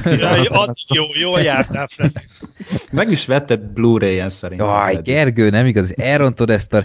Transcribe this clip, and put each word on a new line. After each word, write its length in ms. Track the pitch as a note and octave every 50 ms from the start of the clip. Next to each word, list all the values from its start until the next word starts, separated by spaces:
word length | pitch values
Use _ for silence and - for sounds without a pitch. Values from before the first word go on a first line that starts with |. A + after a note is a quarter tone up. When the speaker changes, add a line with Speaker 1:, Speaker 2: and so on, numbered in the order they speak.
| - F3
Speaker 1:
<laughs> 100 | D#3+ C#3+
Speaker 2:
Jaj, 260 | D#3+ F3 F3 F3 F3 -
ad-, 260 | - G3 G#3 A3 A#2+ - -
jó, 160 | - C#3 D#3 D#3 D3+ D3 D3+
jól 200 | E3+ F3+ F3+ D#3+
jártál, 480 | - D3+ C#3 C3 - - - C#3 C#3
Freddy. 320 | B2+ - - D#3 D3 - - - - - - - - - - G#3 - F#3 - - -
Speaker 3:
Meg 200 | - D3 G#3+ A3+
is 140 | F3+ - -
vetted 340 | - C3 C#3+ C#3+ - A#2 G#2
Blu-ray-en 680 | G#2+ G#2+ G2+ A2+ A2+ A#2 A2+ G#2+ G2+ G2 F#2 F#2 F#2 F#2+
szerintem, 380 | F#2+ - - F2+ F2+ F#2 G#2
Speaker 1:
Jaj, 240 | G2+ G2+ G2+ G2+ G2
Speaker 3:
Freddy. 200 | F#2 E2+ E2 B2
Speaker 1:
Gergő, 380 | C3+ D3+ D3+ C3 A#2 A#2 A2 G#2
nem 160 | G2+ A2+ B2+
igaz, 320 | C3 G#2 G2+ F#2 F#2 -
elrontod 520 | - A2+ B2+ C#3+ C#3+ C#3+ C3 A#2 - A#2 A2
ezt 240 | A2 G2+ - - -
a... 100 | G#2 G#2